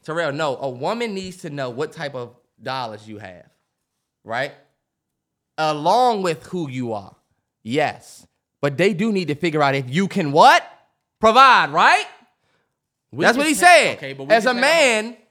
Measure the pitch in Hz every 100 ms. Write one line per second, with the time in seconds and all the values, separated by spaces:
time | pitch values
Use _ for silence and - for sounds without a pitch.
0 | - 165 160 143 156 123 139 123 156 226
1 | 233 190 185 - 170 143 127 120 156 160
2 | 147 131 120 _ _ _ 113 131 117 107
3 | 107 104 101 87 _ _ _ _ _ _
4 | _ _ 104 117 143 - _ _ _ _
5 | _ _ _ _ _ - 156 151 160 226
6 | 254 214 185 151 - 180 147 127 120 107
7 | 95 _ _ _ _ _ 110 139 139 -
8 | - - _ _ _ _ 143 135 190 170
9 | 226 196 156 143 175 151 143 135 123 151
10 | 196 196 151 147 240 339 - - _ _
11 | _ _ 220 233 269 214 156 156 240 370
12 | - - _ _ _ _ _ _ _ _
13 | _ 135 170 240 302 233 349 330 196 107
14 | 139 139 135 226 226 240 262 330 269 220
15 | 226 240 _